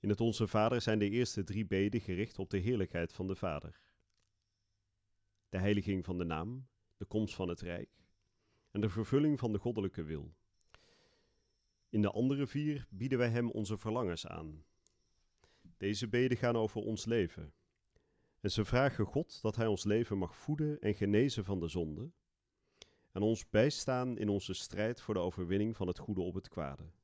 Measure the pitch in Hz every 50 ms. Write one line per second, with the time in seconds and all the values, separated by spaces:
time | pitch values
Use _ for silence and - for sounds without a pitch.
0 | - 104 104 - 113 117 110 - 113 101 - 110 107 117 127 120 - - 110 107
1 | 104 101 101 120 123 - - - 95 - 98 104 110 90 - 95 98 104 107 117
2 | 98 - 92 87 107 113 - - 95 - - 98 90 104 95 104 92 - - 87
3 | 85 82 - - 92 95 95 - - 90 78 71 - 78 80 - _ _ _ _
4 | _ _ _ _ _ _ _ _ _ _ _ _ _ _ _ _ _ _ _ _
5 | _ _ _ _ _ _ _ _ _ _ - 92 92 101 104 101 92 107 98 92
6 | 85 90 90 87 87 82 80 78 85 107 123 131 131 _ _ _ _ _ _ _
7 | 95 - - 110 110 98 - - 95 87 87 - - 87 85 - - - _ _
8 | _ _ _ _ _ _ _ _ _ _ _ _ _ _ _ 101 104 107 85 110
9 | 110 - - 139 147 156 147 123 - 117 107 98 - 120 120 113 98 95 - -
10 | 82 76 80 73 71 80 - _ _ _ _ _ _ _ _ - _ _ _ _
11 | _ _ _ _ _ _ _ _ _ _ _ _ _ _ _ _ _ _ - 107
12 | 107 101 - - 123 131 143 139 143 127 - 143 151 151 147 139 113 - - 92
13 | 113 135 131 120 123 117 113 120 120 117 - - 107 95 110 101 - 110 110 120
14 | 123 92 87 82 - - - 82 80 78 76 78 82 _ _ _ _ _ _ _
15 | _ _ _ _ _ _ _ _ _ _ _ _ _ - - _ 95 101 107 104
16 | 123 110 101 120 127 131 127 113 - 120 117 117 110 110 - 113 104 110 110 104
17 | - 110 117 117 95 82 - - 78 76 _ _ _ _ _ _ _ _ _ _
18 | _ _ _ _ _ _ _ _ - 101 - 110 107 - - 123 135 139 - -
19 | 110 92 - 143 165 _ - - - 110 104 - 113 113 104 92 - 101 104 113
20 | 120 - 107 98 92 90 - - - - 151 147 156 151 147 147 - 104 104 -
21 | 101 98 104 104 127 143 - 120 98 90 98 92 85 82 78 90 85 78 76 76
22 | - - - _ _ _ _ _ _ _ _ _ _ _ _ _ - _ _ _
23 | _ _ _ 92 101 110 113 - - _ - 107 117 151 147 - - - 127 127
24 | 127 127 120 - 107 104 101 101 - - 92 - - - - 98 104 113 120 -
25 | - - 107 92 87 90 87 - 90 85 95 101 104 113 110 - 98 90 90 -
26 | - - 104 92 87 90 87 95 - - - 90 78 69 69 - - 80 - _